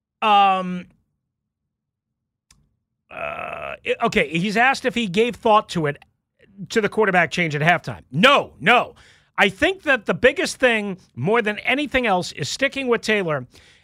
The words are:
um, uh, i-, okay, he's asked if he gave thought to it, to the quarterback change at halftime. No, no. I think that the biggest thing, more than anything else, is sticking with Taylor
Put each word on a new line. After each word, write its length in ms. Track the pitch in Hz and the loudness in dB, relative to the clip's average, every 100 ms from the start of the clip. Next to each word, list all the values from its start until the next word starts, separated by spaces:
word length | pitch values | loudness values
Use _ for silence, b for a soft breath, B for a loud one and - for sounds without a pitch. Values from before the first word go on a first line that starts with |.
| _ _ | _ _
um, 640 | 220 202 196 190 185 180 175 _ _ _ _ _ _ _ _ _ _ _ _ _ _ _ _ _ _ _ _ _ _ | 2 4 4 2 -2 -8 -12 _ _ _ _ _ _ _ _ _ _ _ _ _ _ _ _ _ _ _ _ _ _
uh, 640 | 85 76 78 80 - 71 65 - | -10 -10 -8 -10 -10 -12 -10 -6
i-, 100 | 247 | -2
okay, 260 | 214 202 147 160 | 0 0 0 -2
he's 180 | 202 208 | -2 0
asked 280 | 247 262 | 2 0
if 100 | 254 | -4
he 120 | 240 220 | -4 -2
gave 300 | 175 233 - | 0 -2 0
thought 320 | 233 214 214 | 2 2 2
to 160 | 180 151 | -2 -4
it, 120 | 143 _ _ _ _ _ 196 180 | -4 _ _ _ _ _ -18 -6
to 100 | 233 | -2
the 80 | 202 | 0
quarterback 420 | 208 208 180 165 | 2 2 4 2
change 240 | - 170 | 0 -4
at 80 | 147 | 0
halftime. 400 | 156 170 - 98 - | 2 0 -2 -14 -8
No, 440 | 139 247 269 - - | 2 4 4 0 -4
no. 360 | 147 240 - - b b b - | 2 2 2 -6 b b b 0
I 120 | 202 | 0
think 320 | 196 320 381 | 2 -2 0
that 240 | 302 254 196 | -2 -2 -2
the 80 | |
biggest 420 | 185 247 302 285 - | 2 2 2 -2 0
thing, 420 | 254 226 202 180 _ | 0 2 -2 -8 _
more 260 | - 143 226 | -6 0 0
than 160 | 214 202 | 0 -4
anything 460 | - 262 294 262 240 | -4 -4 -2 -2 0
else, 260 | 185 170 | 0 -2
is 160 | - 147 | -8 -8
sticking 400 | - 269 269 262 | -4 -4 -4 -2
with 140 | 226 | -2
Taylor 440 | - 214 175 147 127 b b b | 0 -2 -2 -4 -8 b b b